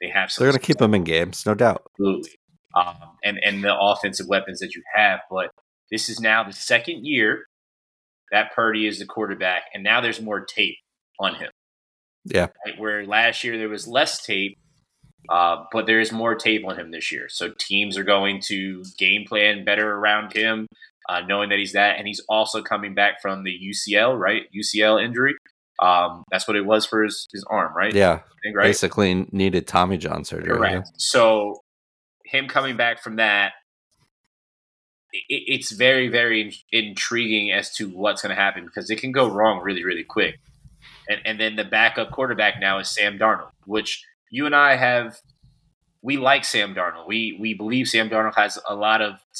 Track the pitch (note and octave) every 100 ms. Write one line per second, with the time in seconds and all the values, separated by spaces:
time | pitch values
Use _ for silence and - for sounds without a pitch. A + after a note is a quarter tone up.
0 | F2+ G2 F#2 - C3 C3+ - - A2 G#2
1 | E2+ E2 F2 - A2 G#2 A#2+ F#2 - -
2 | G2 E2+ - - _ _ _ F2+ F2 E2+
3 | E2+ _ G2+ G2+ G#2 G2 G2+ F#2+ G2+ G2+
4 | G2+ F#2+ F2+ G2 F#2+ F2 F#2 - - G#2
5 | G#2 F2+ - F#2+ E2+ - _ _ - A2
6 | - A2+ A2+ A2 G2+ G2 - A#2 E3+ E3
7 | C#3 C3 G#2+ D3 - _ _ _ _ _
8 | _ _ _ G2+ G#2+ - A2+ G#2+ G#2+ G2+
9 | F#2+ A2 G#2 F#2+ F#2 F2 - G2 G2+ A#2+
10 | A#2 A2 A2 G2 F#2+ - G2 - _ _
11 | _ - F#2+ - - - _ _ _ _
12 | _ _ - F#2 F2 - G#2+ - G#2+ G#2
13 | G2+ G#2+ A#2 - B2 A2+ G#2+ G#2 A2+ B2+
14 | D#3 - - G2 G2 - _ _ _ _
15 | _ _ - E2+ E2+ E2 - A2+ G#2+ A2
16 | A2 A2+ A2+ A2 A2+ G#2+ F#2+ F2+ E2 E2
17 | - D2+ - - F2 - - G2 G2+ F#2+
18 | F#2+ G2 G2 G2 - G2 F#2+ F#2 F#2 -
19 | F#2+ G#2 G2+ G#2+ G#2 G#2 G2+ G#2 G#2+ G#2
20 | G#2 G#2+ G#2+ G#2+ A2+ A2 G#2+ _ - _
21 | - F2+ F#2 G2+ G#2 G2+ G2 G2 G2+ F#2+
22 | G#2 G2+ - A2 G#2+ A2 G#2+ G#2 G2+ F#2+
23 | G2+ - G2 F#2+ F#2+ F2+ F#2+ G2+ G#2 G2+
24 | A#2+ B2+ F#2 A2 - G2+ G#2+ G#2 G#2+ G#2+
25 | A#2 A#2+ C3+ A#2+ _ _ _ - F2+ F2
26 | F2 F2 - F#2 - G#2 G2+ A2 G#2+ A2
27 | G#2+ - - G2+ F#2 G#2 E2 E2 G2+ G2+
28 | F#2+ D#2+ - _ G#2+ G#2 A2 G#2 F2+ -
29 | G2 F#2 - G2 F#2+ F2+ - F#2 F2+ F#2+
30 | - D#2+ - E2+ E2+ - G2 F2+ F#2 -
31 | - C3 A2+ A2 G#2 - _ _ _ _
32 | _ _ - C3+ C3+ C#3+ C3+ A#2+ A#2+ A2+
33 | A#2 A2 A2 G2+ G2 - _ _ _ _
34 | _ _ _ _ _ _ _ _ _ _
35 | _ - - C3+ - C3+ - G#2+ B2+ C3
36 | B2 A#2+ A#2 A2 G#2+ - _ A#2 G#2+ G2
37 | - A#2+ A2 G#2+ G#2 G2 G2 - G#2 F2+
38 | G#2 - G2+ F#2 G2 F#2 E2+ G#2 G2 A2
39 | C3 B2+ A#2+ G2 A2 F#2+ F#2 F#2 F2+ E2
40 | - A2 F2 - _ _ - _ - -
41 | - G#2 A2 G#2+ A2 G#2+ G2 A2 A2+ -
42 | A2+ - C3 G#2+ G#2 - G2 G2 F#2 -
43 | G#2 G2 A2 G#2 - _ G2 G#2+ G#2+ -
44 | - _ _ A#2+ D3 D3 C#3+ B2+ B2+ B2
45 | A2+ - - _ _ _ _ _ _ _
46 | A2+ C#3 C3 C#3+ - A#2 G2+ F#2+ F2 E2
47 | F2 A2+ A2 F#2+ A2 G2+ G#2+ B2+ A#2+ A2+
48 | A2 A2 A2 A2 G#2 - - G#2 G#2+ A2
49 | G#2 F#2+ _ -